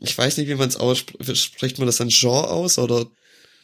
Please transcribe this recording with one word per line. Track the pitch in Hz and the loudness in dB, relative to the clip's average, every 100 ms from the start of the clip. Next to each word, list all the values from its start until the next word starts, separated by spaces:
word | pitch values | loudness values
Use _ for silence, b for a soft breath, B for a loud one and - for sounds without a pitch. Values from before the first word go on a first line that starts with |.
ich | - - | -8 -2
weiß | 127 151 | 0 0
nicht, | 147 | -2
wie | |
man's | 139 131 - | 0 -2 0
ausspricht. | 120 127 - - 135 - | 0 0 -4 -12 -4 -2
Spricht | - - 131 131 | -2 -4 -6 -2
man | 127 | 0
das | 117 | 0
dann | 120 | 2
Shaw | - 123 127 | 2 4 2
aus, | 160 165 180 - | 2 -2 0 0
oder? | 120 120 120 b b b b b | 2 0 -2 b b b b b